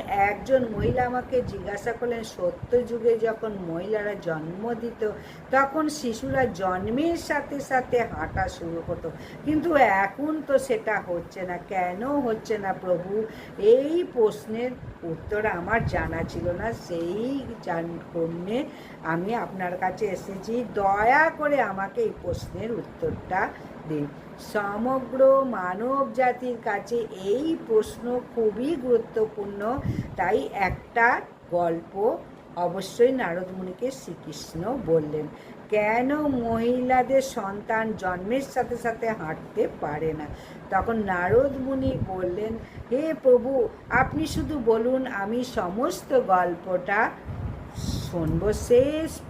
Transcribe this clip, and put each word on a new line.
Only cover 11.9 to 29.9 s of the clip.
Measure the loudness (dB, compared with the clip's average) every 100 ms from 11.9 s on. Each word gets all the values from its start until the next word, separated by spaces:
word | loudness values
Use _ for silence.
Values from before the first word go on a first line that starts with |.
| -4 -2
হচ্ছে | 0 0 -2 -2 -4
না | -2
প্রভু?" | -4 0 0 0 -2 -2 -8 -14 2
এই | 6 6 6 0 0
প্রশ্নের | 4 2 2 -8 -4 -4 -6 -12 -10
উত্তর | -8 -8 -4 -2 -2
আমার | -2 -2 0 0
জানা | -2 -2 -4 -4
ছিল | -4 -4
না, | -2 -4
সেই | -6 -6 -4 -4 -2 -2 -4 -6 -10
জান-, | -4 -4 -4 -8 -6
জন্যে | -2 -2 -2 -2 -2 -4 -10 -16 -8
আমি | -2 -2 0
আপনার | -2 -4 -4 -4 -2
কাছে | -2 0 -2
এসেছি। | -4 -8 -10 -4 -4 -2
দয়া | 0 2 4 6 8 6 4
করে | 2 4
আমাকে | 2 0 -4 -2
এই | -2 -2
প্রশ্নের | -6 -6 -6 -8 -4
উত্তরটা | -4 -6 -4 -4 -4 -2 0 0 -4 -14 -12 -4
দিন। | -2 -4 -6 -16 -16 -4
সমগ্র | -2 -2 -2 0 0 0 6 8 8
মানব | 6 0 -2 -2 0 0 0
জাতির | 4 2 2 -2 -4
কাছে | -2 -4 0 -2 -2 -4
এই | 0 0 2 -2 4
প্রশ্ন | 4 2 -4 -4 -4 -4
খুবই | 0 2 2 -2 0
গুরুত্বপূর্ণ, | 2 2 2 -2 -2 -2 -8 -4 -4 -2 -2